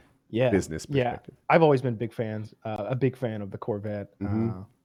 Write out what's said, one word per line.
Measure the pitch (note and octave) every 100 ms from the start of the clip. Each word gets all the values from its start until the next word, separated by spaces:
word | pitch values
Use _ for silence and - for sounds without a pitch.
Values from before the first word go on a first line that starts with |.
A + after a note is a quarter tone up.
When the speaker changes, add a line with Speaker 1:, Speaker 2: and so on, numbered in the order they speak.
| - _ _
Speaker 1:
Yeah, | A2 B2+
Speaker 2:
business | F#2+ E2+ D#2 -
Speaker 1:
yeah. | C#3 A#2+
Speaker 2:
perspective. | A#2+ - - -
Speaker 1:
I've | E3
always | D#3 C3
been | B2+ G#2+
big | A#2
fans, | - A2 G#2+ G#2 -
uh, | A2+ G#2 G#2
a | B2+
big | C3+ B2+
fan | A#2 G#2+
of | G2
the | G2+
Corvette, | - G#2 G#2 G#2 G2 -
Speaker 2:
Mm-hmm. | G2 G#2+ A2+
Speaker 1:
uh, | F#2 G#2 _